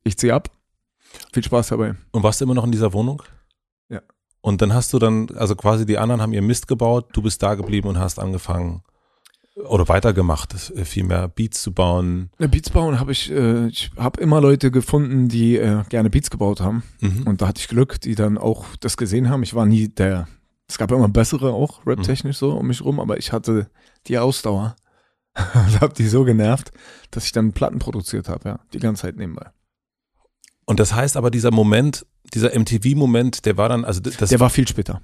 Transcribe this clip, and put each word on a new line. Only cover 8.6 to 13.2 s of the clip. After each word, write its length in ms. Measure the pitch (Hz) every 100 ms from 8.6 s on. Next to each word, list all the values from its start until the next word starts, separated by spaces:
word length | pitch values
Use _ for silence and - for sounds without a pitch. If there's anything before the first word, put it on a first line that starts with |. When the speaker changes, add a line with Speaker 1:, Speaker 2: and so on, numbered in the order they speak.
| 85 85 _ _ _ _ _ _ _ - -
Speaker 2:
oder 200 | 104 87
weitergemacht, 680 | 92 113 95 87 76 - 90 -
äh, 120 | - 90
viel 180 | 101
mehr 240 | 92 87 90
Beats 320 | - 113 -
zu 140 | 104
bauen. 560 | 92 90 90 90 87 90 -
Speaker 1:
Ja, 80 | 151
Beats 240 | 151 -
bauen 280 | 175 165 127
habe 140 | 127
ich, 180 | 131